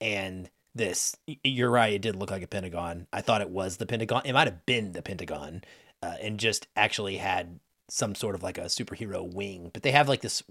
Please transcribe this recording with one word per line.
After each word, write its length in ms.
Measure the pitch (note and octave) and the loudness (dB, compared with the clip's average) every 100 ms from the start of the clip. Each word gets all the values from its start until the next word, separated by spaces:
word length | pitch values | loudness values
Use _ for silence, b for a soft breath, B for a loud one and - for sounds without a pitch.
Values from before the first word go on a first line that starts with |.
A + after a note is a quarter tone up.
and 480 | A2 G2+ F#2+ F#2 F2+ _ _ | -2 0 -2 -6 -12 _ _
this, 420 | A#2 A2 G#2+ - - - | -4 -2 0 -2 -4 -12
y-, 100 | D3 | -2
you're 260 | C3+ B2 B2 | 0 2 4
right, 240 | A#2+ A2 | 6 6
it 80 | G2+ | 4
did 140 | G#2+ F#2+ | 0 -2
look 160 | G2 | -2
like 120 | G2 | -4
a 40 | F2 | -4
Pentagon. 600 | G2+ F#2 E2+ E2+ E2+ F2 | -6 -4 -6 -6 -8 -6
I 100 | F#2+ | -4
thought 200 | - G#2+ | 2 2
it 80 | F#2+ | 2
was 280 | F#2 F#2+ F2 | -2 -4 -4
the 80 | A2 | -4
Pentagon. 360 | A#2 A2 B2 C#3 | -2 0 0 4
It 80 | |
might 140 | C3 C#3 | 4 4
have 180 | E2+ - | 2 0
been 280 | B2 G2+ | 0 0
the 80 | F2 | -6
Pentagon, 640 | - F2+ D#2+ D2+ D2 F2 B B B _ | -8 -8 -6 -8 -8 -12 B B B _
uh, 140 | F2 E2+ | -8 -6
and 180 | G#2+ G#2+ | -6 0
just 280 | A2 G2+ - G#2+ | 2 0 -2 2
actually 420 | G#2+ - G2 F#2 | 2 2 -2 -2
had 420 | F#2 F#2 F2 F2 _ _ - | 0 0 -2 -12 _ _ -8
some 260 | - A2 G2 | -2 -2 -2
sort 200 | A2 F#2+ | -4 -4
of, 80 | |
like, 140 | F2+ F2 | -6 -6
a 80 | F2 | -4
superhero 640 | - G#2+ F#2+ A2 F#2 F2 | -4 -4 -6 -6 -6 -6
wing. 380 | F2+ G2+ F#2 F2 | -6 -6 -8 -10
But 100 | G#2 | 0
they 80 | C#3+ | 6
have, 160 | C#3+ C#3 | 8 8
like, 140 | B2+ | 4
this 220 | A2 - - | 0 -4 -6